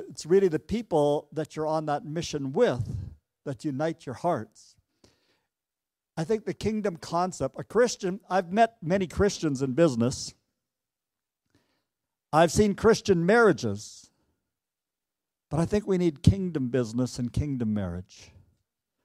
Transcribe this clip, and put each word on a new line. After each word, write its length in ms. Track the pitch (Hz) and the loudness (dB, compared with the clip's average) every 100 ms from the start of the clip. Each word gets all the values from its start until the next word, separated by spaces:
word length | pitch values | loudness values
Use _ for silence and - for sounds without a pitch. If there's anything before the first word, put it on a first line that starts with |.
| - | -10
it's 160 | - 151 | -14 2
really 220 | 190 190 | 4 4
the 120 | 151 | 0
people 680 | - 220 233 160 147 147 - | -4 -6 0 2 2 0 -4
that 240 | 147 151 151 | -10 -8 -6
you're 120 | 156 | -4
on 180 | 156 151 | -4 -2
that 180 | 147 | -4
mission 500 | 147 160 - 147 135 | -4 -8 -6 -6 -4
with 340 | 156 233 123 - - - - _ _ 151 | 0 2 0 -4 -8 -10 -16 _ _ -12
that 200 | 135 156 | -8 -6
unite 400 | 131 160 160 - | -4 -4 -6 -12
your 100 | 120 | -6
hearts. 600 | 175 147 110 - - _ _ _ _ _ _ _ _ _ _ _ _ _ _ - | -2 -2 -6 -16 -20 _ _ _ _ _ _ _ _ _ _ _ _ _ _ -10
I 80 | |
think 220 | 160 220 208 | -4 -2 -4
the 80 | |
kingdom 440 | - 202 220 202 170 | -4 -4 -2 -4 -6
concept, 600 | - 170 185 - 135 - | -4 -2 -2 -2 -6 -6
a 40 | |
Christian, 560 | - 208 247 - 185 190 - | -4 0 0 0 -6 -6 -2
I've 220 | 185 170 | -2 0
met 260 | 202 226 - | 2 2 0
many 260 | 156 196 175 | -2 0 0
Christians 540 | - 202 - 160 131 | 0 0 0 -2 -2
in 120 | 135 | -2
business. 600 | 123 170 117 120 131 - - _ _ _ _ _ _ _ _ _ _ _ _ _ _ _ _ _ _ _ | 4 4 4 0 -2 -12 -16 _ _ _ _ _ _ _ _ _ _ _ _ _ _ _ _ _ _ _
I've 200 | 151 170 | 4 4
seen 240 | - 208 185 | 4 2 4
Christian 500 | 220 202 - 175 175 | 4 4 2 2 4
marriages, 840 | 233 220 123 113 101 - - - _ _ _ _ _ _ _ _ _ _ _ _ _ _ | 6 6 4 -2 -6 -10 -20 -20 _ _ _ _ _ _ _ _ _ _ _ _ _ _
but 100 | 147 | -2
I 60 | 165 | 0
think 220 | 208 208 | 0 0
we 100 | 185 | 0
need 260 | 175 139 | 0 4
kingdom 460 | - 196 185 151 127 | 2 4 -2 -4 -2
business 500 | 127 113 117 123 - | 0 -2 -2 -4 -4
and 140 | 120 | -4
kingdom 400 | 123 147 131 113 | -4 -4 -2 -2
marriage. 580 | 104 92 87 92 - - - _ _ _ _ _ _ | -2 -4 -6 -12 -20 -20 -20 _ _ _ _ _ _